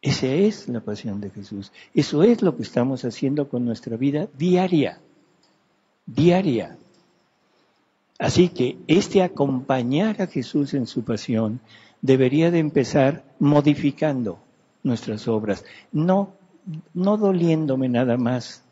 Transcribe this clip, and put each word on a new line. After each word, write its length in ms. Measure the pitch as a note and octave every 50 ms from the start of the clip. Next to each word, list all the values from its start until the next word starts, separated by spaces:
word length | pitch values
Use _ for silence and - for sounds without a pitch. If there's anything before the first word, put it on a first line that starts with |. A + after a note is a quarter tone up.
Esa 260 | - C#3+ C#3 - -
es 400 | B2+ C3+ D#3+ G3+ G#3+ G#3+ - -
la 140 | - B2 A2+
pasión 400 | - - G#2+ G#2 - A2+ G2 G2+
de 80 | G#2 G2
Jesús. 420 | - G#2+ G2 - G#2+ G2+ G2+ - _ - - _ _
Eso 300 | - C#3+ - - D3 E3+
es 180 | A#3 A#3+ A3
lo 160 | A#3 F3+ C#3
que 60 | - A2
estamos 420 | - - B2+ A#2+ C3 C3+ B2+ -
haciendo 420 | B2 A2 - - C3+ C#3 D3 C#3+
con 160 | C#3+ - B2 B2
nuestra 320 | A#2+ A2+ - - A2+ A2+
vida 320 | A2+ C3 C#3+ C#3 D3+ D3+ - _
diaria. 640 | C3 D#3 F3+ F3+ F3+ F#3 F#3 F3+ D#3 C3 F#2 - - _ _ _ _ _ _ _ _ _ _ _ _ _ _ _ _ _ _ _ _ _
Diaria. 720 | - A2+ B2 D3+ F3 F3 F#3 F#3+ D#3+ B2 A2 F2+ - - - - _ _ _ _ _ _ _ _ _ _ _ _ _ _ _ _ _ _ _ _ _ _ _ _ _ _ _
Así 300 | - - - - F3+ F3
que 280 | - - B2+ B2+ - - -
este 340 | - D3+ F#3+ G#3 - - G3
acompañar 1000 | F#3 F3+ - - C#3+ C#3 C3+ B2+ C3 - C3+ C3 A#2+ A#2+ C3 D3+ G3+ A3 G#3 -
a 60 | F#3+
Jesús 460 | F3+ - C#3 B2 - - D3+ C#3+ C#3 -
en 140 | C#3+ A#2+
su 160 | - - B2+ A2
pasión 580 | - A#2 G#2 - - B2 A2 A2+ G#2+ A2 B2+ _ _ - - - _ _ _
debería 500 | - C3 C3 C3 C3 B2+ C3 D3+ E3 E3+
de 80 | F3 E3+
empezar 640 | D#3 D3+ C#3+ D3 B2+ - - D3 C3+ C3+ D#3 - - _ _ _
modificando 1000 | - C#3+ D3 D3 C#3 D3+ D3 D3 - C#3+ C3+ - D#3 D#3 C#3+ B2+ A#2+ G2+ E2+ - _ _ _ _ _ _ _ _ _
nuestras 440 | - A#2+ A2+ - - - A#2+ - B2
obras. 340 | A2+ A2 G#2+ G#2 G2 - - - - - - _
No, 420 | - D3 D#3 F3+ F#3 G3 G3 G3 - _ _ _ _ _ _ G3 D#3+ D#3 - _ _
no 220 | F3+ F3+ G3 G#3
doliéndome 720 | G#3+ G#3+ G3 F#3+ F3 E3+ E3 D#3+ D#3 D#3 D3 C3 C3 C3
nada 300 | B2+ B2 A#2+ C3 B2+ A#2
más. 460 | B2 B2 A#2 B2+ B2+ A#2+ - - - _ _